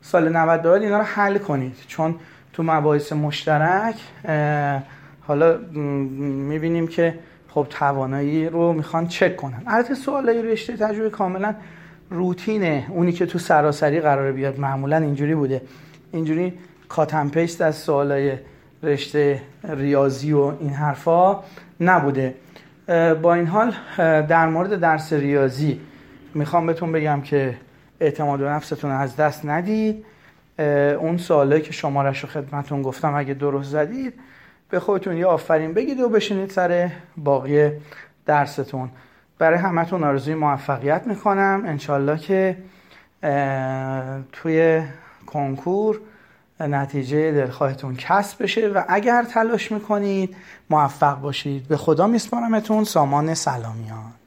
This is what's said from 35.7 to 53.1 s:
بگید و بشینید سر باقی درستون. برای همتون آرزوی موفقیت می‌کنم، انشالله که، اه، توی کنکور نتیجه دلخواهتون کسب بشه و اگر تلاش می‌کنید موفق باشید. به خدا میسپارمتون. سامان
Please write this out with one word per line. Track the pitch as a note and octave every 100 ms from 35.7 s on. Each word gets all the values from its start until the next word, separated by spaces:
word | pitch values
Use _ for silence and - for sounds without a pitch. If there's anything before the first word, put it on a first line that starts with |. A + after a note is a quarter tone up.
بگید | E3+ C4+ C4
و | A#3+
بشینید | G#3+ G#3 G3 F#3+
سر | G3 F3+ F3 F3 - - -
باقی | C#3+ C#3 C3+ D3 D3 D3+ - - - _ -
درستون. | D3+ C#3+ - C3+ C3 B2+ - - _ _ _
برای | D#3+ E3+
همتون | F#3 E3+ E3 F3+
آرزوی | D3+ C#3 C3
موفقیت | D#3+ D3 C#3 - C3+ C3+ D#3+ A#3+
می‌کنم، | G3 G#3 G3 G3 G3 G3+
انشالله | D3 - C#3+ C#3 D#3
که، | D#3+ F#3+ F#3+ F#3 - - _ - _ _
اه، | D#3+ C#3+ C#3 C3+ C3 C3 C3 C3 C3 C3+ C3
توی | - E3 D#3+ D#3+ D#3+ D3+ C3+ - - -
کنکور | D3+ C#3+ C3+ F3 G3 G#3+ G#3+ - - _ _ _ _
نتیجه | D#3 C#3+ C#3 C#3+ B2+ D3 D#3
دلخواهتون | D3 C3 B2+ C#3 C3+ C3+ B2+
کسب | - G3 G3+ -
بشه | G3+ - A3
و | G3 E3+
اگر | F#3+ A#3 A#3+
تلاش | A#3 A#3 A3+ A3+ -
می‌کنید | G#3+ G#3 G#3 G3+ G3 F#3+ F#3+ - - _
موفق | D3+ C#3+ - D3 C3+
باشید. | C#3 C3+ D3 C#3 C3
به | D3+
خدا | - D#3 G3
میسپارمتون. | A#3 - A#3+ A#3 A3 G#3+ G#3+
سامان | G#3 E3 C#3